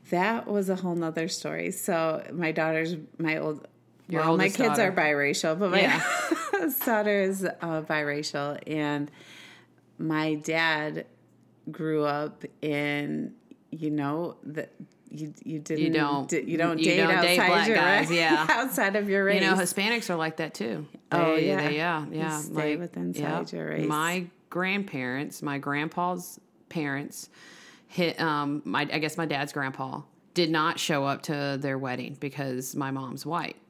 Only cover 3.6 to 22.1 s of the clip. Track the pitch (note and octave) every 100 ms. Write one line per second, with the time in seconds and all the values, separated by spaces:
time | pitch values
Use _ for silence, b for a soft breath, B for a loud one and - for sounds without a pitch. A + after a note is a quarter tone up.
3.6 | - _ _ _ - D#3+ D#3 E3+ F#3+ G3
4.6 | A#3 - G3 F#3 D3+ D3 C#3+ D3 E3 D#3+
5.6 | G3+ F#3 C4+ E3 F5+ - - - D#5 G4+
6.6 | E4 B3+ - A3 G#3 G3+ F#3+ G3 F3+ -
7.6 | E3+ D#3+ D#3 D#3 D3 D3 D3+ D3 C#3+ D3
8.6 | - D3+ D3 D3 D3 B B B B B
9.6 | B _ _ _ D#3+ D#3 D#3 D3+ D3+ D#3+
10.6 | E3 D#3 D3+ D#3+ - _ _ _ _ _
11.6 | - D#3 D#3 D#3 D3 D3 D3+ D3+ - _
12.6 | D3+ D3 D3 D3 D3 D3+ D3+ - _ -
13.6 | _ D#3+ D#3 D3+ C#3 D3+ E3+ - - D3+
14.6 | - _ - _ - D3+ D3+ D3 - D#3+
15.6 | D#3 D#3 D#3 D#3+ D3 C#3+ C3 D#3 - E3
16.6 | E3+ D#3+ E3 F3 E3 F#3 F3 F3+ F3+ F3
17.6 | E3+ G#3+ E3+ G3+ D#3 E3+ E3 D3+ D#3+ A3+
18.6 | C4 - G3 G#3 G3+ G3 G3 G3 F#3+ F#3+
19.6 | F3+ - G3+ A#3+ - E3+ D#3+ D#3+ D#3 -
20.6 | A3+ F3+ D3 - _ E3+ E3 D#3+ - -
21.6 | D3 D3 E3+ D#3+ D3